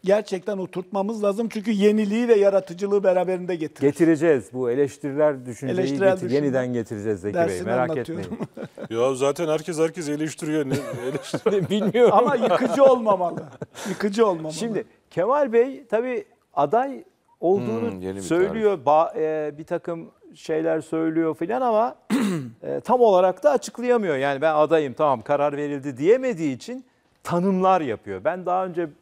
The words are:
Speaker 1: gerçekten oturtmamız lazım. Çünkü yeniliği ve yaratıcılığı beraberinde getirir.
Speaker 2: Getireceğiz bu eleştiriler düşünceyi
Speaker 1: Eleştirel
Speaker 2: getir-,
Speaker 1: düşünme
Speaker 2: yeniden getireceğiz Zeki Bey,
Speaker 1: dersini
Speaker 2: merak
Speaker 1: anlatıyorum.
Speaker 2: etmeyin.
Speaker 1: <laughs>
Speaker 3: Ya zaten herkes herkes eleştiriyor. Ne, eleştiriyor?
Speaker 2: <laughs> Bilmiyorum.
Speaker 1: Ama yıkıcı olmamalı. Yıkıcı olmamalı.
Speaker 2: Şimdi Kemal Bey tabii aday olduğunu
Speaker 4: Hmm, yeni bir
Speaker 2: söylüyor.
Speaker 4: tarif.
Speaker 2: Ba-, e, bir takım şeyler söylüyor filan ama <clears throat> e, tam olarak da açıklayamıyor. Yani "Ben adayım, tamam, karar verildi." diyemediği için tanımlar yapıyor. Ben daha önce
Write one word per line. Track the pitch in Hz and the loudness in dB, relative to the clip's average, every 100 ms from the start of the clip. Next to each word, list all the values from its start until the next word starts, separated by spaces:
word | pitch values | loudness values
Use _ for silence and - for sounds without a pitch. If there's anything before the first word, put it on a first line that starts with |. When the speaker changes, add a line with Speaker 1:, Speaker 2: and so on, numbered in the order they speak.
Speaker 1:
gerçekten | 185 202 208 185 170 196 | 2 0 0 -6 -6 -6
oturtmamız | 180 - 180 202 196 226 | -6 -8 -6 -4 -4 -2
lazım. | 202 196 226 | -2 -2 -4
Çünkü | 220 208 | -6 -4
yeniliği | 208 208 214 208 220 240 | 2 4 4 0 0 4
ve | |
yaratıcılığı | 220 202 196 190 170 196 202 | 4 6 4 -2 -8 0 2
beraberinde | 190 180 180 185 180 180 | 2 2 0 -2 -4 -6
getirir. | 156 - 139 | -6 0 0
Speaker 2:
Getireceğiz | 143 165 160 170 143 110 | 4 4 4 4 2 0
bu | 127 123 | -6 -2
eleştiriler | 123 143 - 143 139 151 139 127 | 0 0 -2 -8 0 0 0 -8
düşünceyi | 113 135 - | -10 -6 -2
Speaker 1:
Eleştirel | 131 143 190 | -2 2 2
Speaker 2:
getir-, | 185 120 | 2 0
Speaker 1:
düşünme | 131 143 | 0 0
Speaker 2:
yeniden | 131 127 | -2 -2
getireceğiz | 123 113 110 104 101 | -4 -4 -6 -4 -4
Zeki | 95 | -4
Bey, | 101 | -2
Speaker 1:
dersini | 170 92 90 | -2 -2 -2
Speaker 2:
merak | 120 127 | -2 -2
Speaker 1:
anlatıyorum. | 156 120 165 | -4 -6 -8
Speaker 2:
etmeyin. | 196 226 - - - - - | -10 -10 -12 -12 -16 -16 -8
Speaker 1:
<laughs> | |
Speaker 3:
Ya | 113 127 | -2 0
zaten | 131 139 147 165 | 2 0 0 -2
herkes | 156 156 160 | -2 -4 -2
herkes | 160 165 147 | -2 -2 -6
eleştiriyor. | 147 156 - 156 156 139 | -4 -6 -6 -4 -2 -2
Ne, | 139 143 127 123 | -4 -4 -8 -6
eleştiriyor? | 151 - 190 - 202 175 | -8 -8 -4 -2 0 0
Speaker 2:
<laughs> | |
Bilmiyorum. | 208 208 226 233 208 | 0 0 4 6 6
Speaker 1:
Ama | 247 277 | 4 2
yıkıcı | 233 170 247 247 | 2 2 0 6
olmamalı. | 269 254 220 196 175 160 160 - - - 214 | 6 6 2 0 0 -6 -12 -14 -16 -12 -10
Yıkıcı | 180 208 196 220 | -4 -4 2 2
olmamalı. | 170 160 | 2 -6
Speaker 2:
Şimdi | 156 226 196 117 _ _ | -8 -6 -6 -8 _ _
Kemal | - 190 285 277 | -4 0 2 2
Bey | 233 254 269 285 | 2 2 -2 -4
tabii | 214 254 240 - _ _ | -4 -2 -6 -8 _ _
aday | - 147 214 269 247 - _ _ _ | -2 2 2 0 -6 -16 _ _ _
olduğunu | 165 196 240 226 233 | 0 0 0 -4 -4
Speaker 4:
Hmm, | 190 | -6
yeni | 185 196 | -8 -8
bir | |
Speaker 2:
söylüyor. | 185 165 190 208 214 190 | -2 0 0 0 0 0
Speaker 4:
tarif. | 127 | 2
Speaker 2:
Ba-, | 151 165 160 156 156 151 | 2 2 0 -2 -2 -6
e, | 147 | -10
bir | |
takım | 156 175 170 170 160 _ - | -8 -8 -6 -10 -12 _ -20
şeyler | 196 - 156 160 160 | -20 -4 -2 0 -2
söylüyor | 156 160 165 160 165 | -2 -2 -2 0 -2
filan | 156 170 233 | -2 -4 -2
ama | 254 214 233 - _ 240 214 | 0 2 0 -4 _ -2 0
<clears throat> | 175 127 113 | -2 -6 -12
e, | - 101 | -8 -8
tam | - 240 | 0 4
olarak | 233 185 185 180 | 6 6 4 4
da | 294 | 2
açıklayamıyor. | 269 - - 247 247 196 139 | 2 -2 -8 0 2 2 0
Yani | 135 139 | 0 0
"Ben | 156 | 2
adayım, | 156 151 160 147 | 4 4 4 2
tamam, | 117 156 127 | 0 0 0
karar | 110 143 143 143 | 0 0 2 -2
verildi." | 147 143 139 120 | -4 -6 -8 -2
diyemediği | 156 254 262 185 160 127 | 4 4 2 -4 -4 -6
için | - 254 254 _ _ _ | -10 -14 -14 _ _ _
tanımlar | - 175 185 190 185 185 | -4 -2 0 2 4 2
yapıyor. | 147 104 - 95 | 0 -6 -6 -4
Ben | 113 185 180 | -4 -4 -4
daha | 180 190 | -4 -4
önce | 165 170 143 | -4 -6 -8